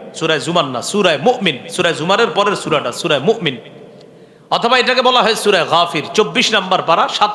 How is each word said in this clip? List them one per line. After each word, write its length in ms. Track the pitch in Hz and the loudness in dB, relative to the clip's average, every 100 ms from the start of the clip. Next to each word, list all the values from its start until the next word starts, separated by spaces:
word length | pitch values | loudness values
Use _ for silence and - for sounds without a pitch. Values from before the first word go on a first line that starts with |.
| - - | -16 -6
সূরা 220 | 160 156 | -2 0
জুমার 260 | 135 175 143 | 0 0 0
না, 160 | 120 | -4
সূরা 360 | - 208 185 143 | -4 0 2 2
মুমিন, 360 | 180 247 185 127 165 | 0 0 0 -4 -6
সূরা 220 | - 175 | -2 0
জুমারের 360 | 143 165 196 226 | 0 0 2 2
পরের 280 | 185 202 180 | 0 0 -2
সূরাটা, 360 | 160 151 127 | -2 -2 -2
সূরা 280 | - 170 143 | -4 -2 0
মুমিন, 380 | 160 220 156 120 - - - - - - - - - | 0 0 -2 -6 -12 -20 -20 -20 -20 -20 -20 -16 -4
অথবা 300 | 175 233 254 | -2 2 2
এটাকে 220 | 233 247 | 2 2
বলা 200 | 247 247 | 2 4
হয় 140 | 220 214 | 2 0
সূরা 260 | 202 190 | 2 2
গাফির, 420 | 131 165 170 160 123 | 2 2 2 -2 -4
চব্বিশ 340 | - 185 214 220 | 0 0 2 0
নম্বর 280 | 214 185 180 | 0 0 0
পারা, 260 | 165 175 262 | 2 2 0
সাত 260 | - 208 | 0 -2